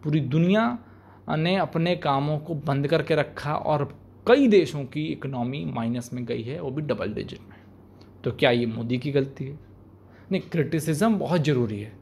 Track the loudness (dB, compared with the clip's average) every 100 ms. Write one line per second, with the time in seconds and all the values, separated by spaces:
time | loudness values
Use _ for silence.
0 | 0 0 2 2 4 4 2 -2 -10 -20
1 | -20 -18 -4 -2 0 0 0 0 0 0
2 | 0 0 0 -2 -4 -6 -2 0 2 2
3 | 2 0 0 -4 -4 -2 0 0 -2 -6
4 | -20 -6 4 6 8 6 6 -2 -6 -6
5 | -6 -6 -6 -4 -4 -4 -6 -4 -2 -4
6 | -6 -8 -6 -6 -6 -6 -6 -6 -4 -2
7 | -2 -4 -8 -10 -16 -20 -20 -20 -20 -20
8 | -20 -8 -6 2 2 4 0 -4 -4 -4
9 | 0 0 -2 -6 -12 -12 -18 -20 -20 -20
10 | -20 -20 -6 -6 -2 -2 0 -2 -2 0
11 | 2 2 2 0 2 2 0 -2 -10 -14